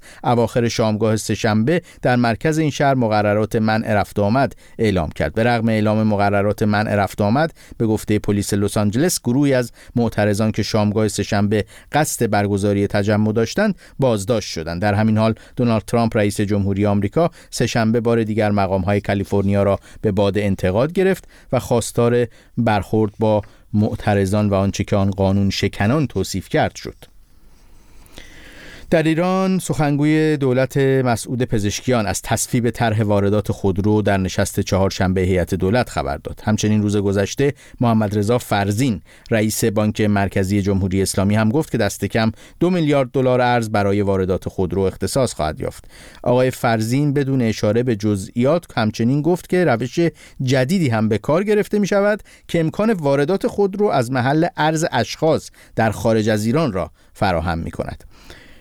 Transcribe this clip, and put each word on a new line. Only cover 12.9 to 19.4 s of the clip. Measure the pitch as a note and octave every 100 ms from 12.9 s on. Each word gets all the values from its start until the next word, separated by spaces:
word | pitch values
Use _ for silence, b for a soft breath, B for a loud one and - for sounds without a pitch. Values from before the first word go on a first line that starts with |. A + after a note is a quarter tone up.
| G#2 G2+ G#2+ G#2+
داشتند، | A2 A2+ - G#3+ - B -
بازداشت | C3+ G#2+ F#2 A2 -
شدند. | E2+ D#2+ F2
در | G#2
همین | G2+ A2 G#2+
حال | A2+ A2 B -
دونالد | A#2+ A2 -
ترامپ، | A#2 A2+ A2+
رئیس | G#2 G2+
جمهوری | G2+ G#2 F#2+ G2 G#2
آمریکا، | G2+ G2+ D#3+ E3+ B B
سه‌شنبه | - A#2+ A#2 A2 A#2
بار | A2+ A#2
دیگر | G#2+ G#2+ G#2
مقام‌های | G2+ F#2+ F#2+ F#2 G#2
کالیفرنیا | - G2+ F#2+ G2+